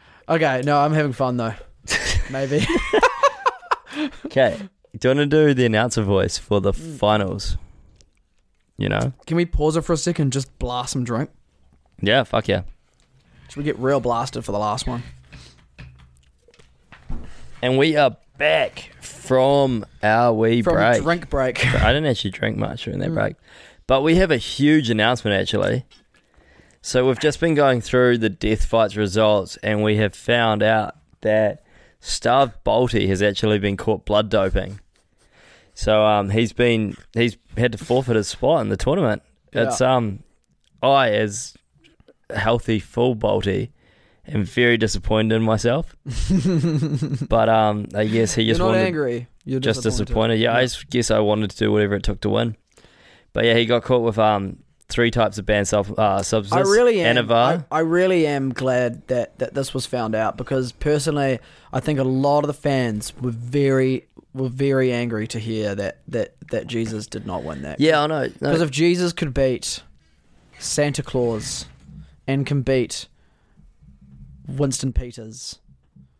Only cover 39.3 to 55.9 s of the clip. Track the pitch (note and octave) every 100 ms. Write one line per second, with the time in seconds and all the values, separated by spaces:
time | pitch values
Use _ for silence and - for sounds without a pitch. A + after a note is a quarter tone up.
39.3 | _ _ A2+ A#2 A#2+ B2+ B2+ A2 G2 -
40.3 | _ _ _ _ _ C3 C#3 A#2+ G#2 G#2+
41.3 | G#2+ - - _ _ _ _ _ _ -
42.3 | - A2+ A#2 - G#2+ - A#2 B2 A2+ G#2+
43.3 | G2+ G2 F#2+ A#2+ _ _ _ _ _ -
44.3 | A2+ F#2+ - A#2+ A#2 A2+ F#2 - A2 A2
45.3 | A2+ A2 A2 A#2 C#3 - - C3+ A2+ -
46.3 | F#3 D#3 E3 E3+ D3+ C#3 C#3 D3+ C#3+ B2+
47.3 | A2+ A2 A2 G#2+ G#2 G2+ G2+ G#2+ A2+ G#2+
48.3 | - A2+ E3 F3+ F#3 F#3 D#3 C3 A#2+ B2
49.3 | _ - C3 B2 A2+ A#2 B2 G2+ A2 A2+
50.3 | A2 A#2 A#2+ B2+ - - B2 A#2 A2 G#2
51.3 | G#2+ G2+ - G#2+ G#2 G2+ G2+ G2+ F#2+ G#2
52.3 | G#2+ A#2 G#2+ _ _ _ _ - - _
53.3 | - A#2 A#2 A#2 A#2+ - B2 A#2 G#2+ G#2+
54.3 | G2+ G2 - _ _ - - A#2 A#2+ G#2
55.3 | G#2 G2 G#2 G2 G#2+ G2+